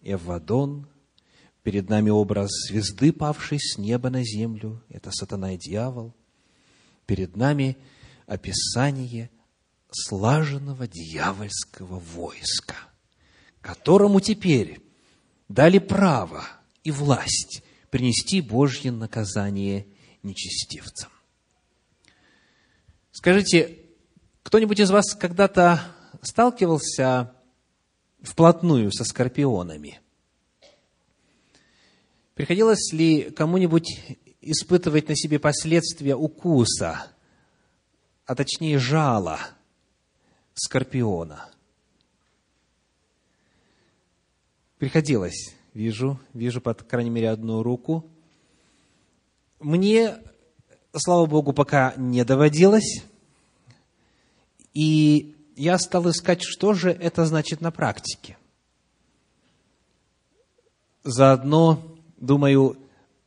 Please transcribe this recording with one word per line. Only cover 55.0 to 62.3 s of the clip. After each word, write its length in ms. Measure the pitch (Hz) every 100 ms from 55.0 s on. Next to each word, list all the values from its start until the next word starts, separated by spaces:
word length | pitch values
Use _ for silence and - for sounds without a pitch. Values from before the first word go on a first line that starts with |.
| 151 151 - - _ -
я 220 | 156 180
стал 320 | - 180 175
искать, 320 | 165 - 175
что 320 | - - 196
же 160 | 196 185
это 380 | 175 170 170 160
значит 340 | 156 - 156
на 80 | 165
практике. 680 | - 120 - - - - - _ _ _ _ _ _ _ _ _ _ _ _ _ _ _ _ _ _ _ _ _ _ _ _ _ _
Заодно, 920 | 147 123 135 131 135 156 165 156 - - _ _
думаю, 600 | 127